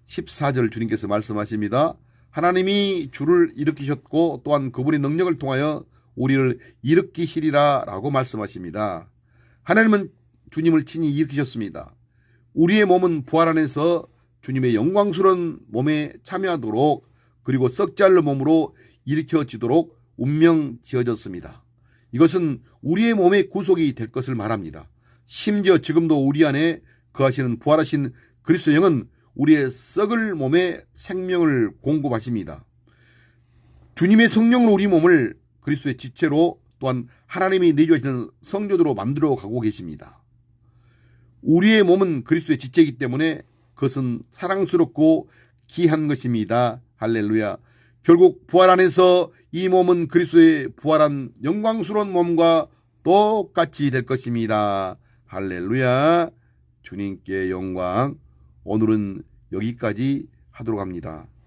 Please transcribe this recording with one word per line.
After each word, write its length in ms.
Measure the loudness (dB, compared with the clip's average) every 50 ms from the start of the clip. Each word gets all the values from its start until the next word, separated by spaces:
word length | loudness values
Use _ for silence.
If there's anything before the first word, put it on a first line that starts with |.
| _
십사 460 | _ -12 -12 -12 -12 -8 -6 -4 -2
절 180 | -2 0 -2 -2
주님께서 360 | -2 -6 -6 -4 -4 -6 -4 -4
말씀하십니다. 880 | -4 -4 -4 -4 -6 -8 -6 -6 -6 -6 -4 -2 0 0 -2 -2 -4 _ _ _ _ _ _ _
"하나님이 800 | -8 -2 -2 0 0 0 0 0 0 0 0 0 -2 -4 -6 -10
주를 400 | -10 -6 0 2 4 4 2 0 0
일으키셨고 880 | -4 -4 -4 -4 -4 -6 -8 -8 -8 _ -4 0 0 0 0 -2 -6 -2
또한 280 | -2 -2 -2 -2 -4
그분의 280 | -6 -4 -2 -2 0 0
능력을 360 | -2 -2 -2 -2 -2 -2 -2 -4
통하여 460 | -4 -4 -2 -2 -2 -2 -4 -8 -12 _ _ _ _ _ -8
우리를 440 | -4 -2 0 2 2 0 0 -2 -4 -12 -20 _ _
일으키시리라"라고 1300 | -2 2 2 2 2 -2 -6 -8 -6 -6 -4 -4 -4 0 2 2 2 2 2 0 -4 -6 -10 -8 -6 -2
말씀하십니다. 1000 | -2 -2 -4 -4 -6 -8 -8 -10 -10 -12 -14 -10 -6 -6 -4 -4 -6 -10 -14 _ _ _ _ _ _ _ _ _ _ _
하나님은 480 | -4 0 2 2 4 4 2 2 0 -6 _ _ _ _ _ _ _ -10
주님을 340 | -8 0 2 2 2 2 0
친히 260 | -2 -6 -4 -4 -2
일으키셨습니다. 840 | 0 -2 -2 -2 -2 -6 -6 -6 -6 -10 -10 -10 -10 -14 -16 -16 _ _ _ _ _ _ _ _ _ _ _ _ 0
우리의 300 | 0 2 4 4 4 4
몸은 380 | 4 4 4 4 2 0 -2 -4
부활 240 | -2 2 2 2 2
안에서 580 | 2 0 -2 -2 -2 -2 0 0 0 -2 -4 _ _ _ _ _ _ _
주님의 340 | -10 -6 -4 -2 0 0 2
영광스러운 880 | 2 0 2 2 2 0 0 0 2 2 2 2 2 -2 -6 -8 -12 -18 -8
몸에 440 | -6 -2 -2 0 -2 -2 -4 -8 -12 -20 _
참여하도록 840 | -12 -8 -6 -4 -4 -4 -4 -6 -4 -2 0 0 0 0 -2 _ _ _ _ _ _ _ _
그리고 260 | -6 -4 -2 0 0 -2
썩지 340 | 0 -2 -4 -4 0 2 4
않을 180 | 6 6 4
몸으로 520 | 4 2 -2 -2 0 2 2 2 2 -2 _ _ _ _ _ _ -6
일으켜지도록 960 | -4 -4 -4 -4 -2 -2 -2 -2 -4 -8 -6 -4 0 2 0 0 0 _ _ _ _ _
운명 640 | -6 -4 -4 0 2 2 2 2 2 0 -4 -10 -14
지어졌습니다. 840 | _ -6 -4 -4 -2 -2 -4 -6 -8 -14 -14 -14 -14 -16 -20 -20 _ _ _ _ _ _ _ _ _ _
이것은 480 | 2 2 2 4 4 0 -2 -2 -4 -6 _ _ _ _
우리의 320 | -4 -4 0 2 2 2 2
몸의 340 | 4 4 4 4 4 2 0
구속이 460 | -4 -6 0 0 0 2 2 -2 -2
될 160 | -6 -12 -8
것을 220 | -8 -10 -8 -6 -8
말합니다. 540 | -6 -4 -4 -6 -6 -6 -12 -16 -18 -20 _ _ _ _ _ _ _ _
심지어 540 | _ -12 -6 -4 -2 -2 0 2 4 2 2
지금도 480 | 2 0 0 0 2 2 0 2 2
우리 180 | 0 2 2 0
안에 360 | 0 2 0 0 -2 -2 -6 _ _ _ _ _ _
거하시는 460 | _ -2 0 0 0 -2 -4 -4 -4 -4
부활하신 540 | 0 2 2 2 2 -2 -2 -4 -4 -6 -10 _ _ _ _ _
그리스도의 340 | 0 0 0 0 2 2 2
영은 320 | 4 4 2 2 0 -4 -8 _ _ _ _ _
우리의 360 | -2 2 4 4 4 2 -4
썩을 640 | -6 -10 -18 -8 -4 -2 -2 0 -2 -2 -2 -4 -4
몸에 480 | -4 -2 0 0 0 0 0 -4 -8 -14 _
생명을 800 | _ -20 -14 -10 -10 -8 -6 -4 -2 0 0 2 2 0 -2 -2 -4 _
공급하십니다. 840 | -4 -4 -2 -2 -2 -4 -4 -4 -4 -6 -6 -6 -6 -10 -14 -18 _ _ _ _ _ _ _ _ _ _ _ _ _ _ _ _ _ _ _ _ _ _ _ _ _ _ -4
주님의 340 | -2 2 4 6 6 6 4
성령으로 440 | 4 2 2 4 4 4 4 4
우리 140 | 4 2 2
몸을 480 | 2 2 4 6 6 4 4 2 -2 -6 _ _ _ _ _
그리스도의 360 | -6 -6 -6 -4 -4 -8 -8
지체로 640 | -8 -12 -18 -6 -4 -2 0 2 2 0 0 -2 _ _ _ _ -8
또한 280 | -6 -4 -4 -6 -8 -12 _ _ _
하나님이 460 | _ -6 -4 -2 0 2 2 2 2
내주시는 580 | 4 4 4 2 2 0 0 -4 -6 -6 -8 -12 _ _
성도로 520 | -14 -8 -8 -6 -2 -2 0 0 2 0 0
만들어 420 | -2 -4 -4 -2 0 0 0 0
가고 240 | -2 -4 -8 -6 -4
계십니다. 640 | -4 -4 -6 -6 -14 -14 -14 -16 -20 -20 _ _ _ _ _ _ _ _ _ _ _ _ _ _ _ _ _ _ _ _ _ _ _ _ _ _
우리의 400 | 0 2 2 4 6 6 6 6
몸은 420 | 6 4 4 4 2 0 -2 -6 -2
그리스도의 340 | -2 -2 -2 0 -2 -4 -4
지체이기 400 | -4 -2 2 2 2 2 0 -6
때문에 440 | -6 -4 -2 -2 -2 -2 -4 -6 -12 _ _ _ _ _ _
그것은 480 | -4 -4 -4 -4 -4 -6 -6 -6 -8 -10 _
사랑스럽고 960 | _ -10 -6 -4 -2 -2 -2 0 2 0 0 0 0 2 4 4 4 2 -2 _ _ _ _ _ _ _ _
귀한 420 | _ -4 0 2 2 2 2 0 -2
것입니다. 720 | -4 -4 -2 -4 -2 -2 -2 -2 0 0 0 -2 -4 -8 _ _ _
할렐루야. 600 | -8 -4 -4 -2 -2 -2 0 -2 -2 -2 -4 -8 -10 _ _ _ _ _ _ _ _
결국 440 | 4 4 6 8 8 4 4 0 _
부활 240 | 0 4 6 6 6
안에서 600 | 6 6 4 2 4 4 6 6 6 4 2 -2 _ _ _ _
이 180 | -8 -4 -2 2
몸은 400 | 2 4 4 4 2 0 0 0
그리스도의 600 | 0 0 0 4 6 8 8 8 6 2 -4 -10 -12
부활한 560 | -6 -2 0 2 4 2 2 0 -6 -8 -12 _ -8
영광스러운 720 | -6 -4 -4 -2 -2 -2 -2 -2 -4 -4 -2 -4 -2 0
몸과 560 | 0 0 0 2 2 2 4 4 4 2 0 -4 _ _ _ _ _ _
똑같이 880 | 0 4 4 4 4 4 0 -2 -4 -4 -2 -2 -2 -2 -4 -4 -4 -2
될 120 | -2 -2
것입니다. 920 | -4 -4 -6 -6 -4 -6 -4 -4 -2 0 0 0 0 0 -2 -4 -6 -8 -10 _ _ _ _ _ _
할렐루야. 1040 | _ -10 -8 -8 -8 -6 -8 -6 -4 -2 -2 0 0 0 2 2 2 2 2 0 -4 _ _ _ _ _ _ _ _ _ _
주님께 680 | _ -16 -10 -8 -8 -8 -8 -10 _ -8 -6 -4 -4 -4
영광. 680 | -4 -6 -6 -8 -6 -6 -6 -4 -2 -2 -2 -4 -6 -12 _ _ _ _ _ _ _ _ -8
오늘은 580 | -4 -2 0 0 0 0 -2 -2 -6 -10 -14 -18 _ _ _ _ -12
여기까지 760 | -10 -8 -6 -8 -8 -6 -8 -6 -6 -4 -4 -4 -4 -4 -8 -14 _ _ _ _
하도록 300 | _ -12 -8 -8 -6 -6
합니다. 460 | -6 -8 -10 -12 -12 -14 -16 -16 -20 -20 _ _ _